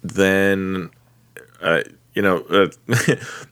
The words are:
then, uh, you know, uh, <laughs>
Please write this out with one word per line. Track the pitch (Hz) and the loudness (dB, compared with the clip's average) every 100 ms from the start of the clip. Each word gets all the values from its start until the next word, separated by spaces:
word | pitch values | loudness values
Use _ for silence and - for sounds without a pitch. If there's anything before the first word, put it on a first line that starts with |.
then, | 90 95 95 95 98 98 95 95 87 _ _ _ _ - - _ | -10 0 4 4 2 2 -2 -6 -8 _ _ _ _ -20 -20 _
uh, | - 82 - - _ | -2 -2 -2 -12 _
you | - | -2
know, | 101 90 - | 0 0 0
uh, | 98 90 - - | 2 2 -2 -4
<laughs> | 120 - - - - - | -2 0 -2 -6 -16 -20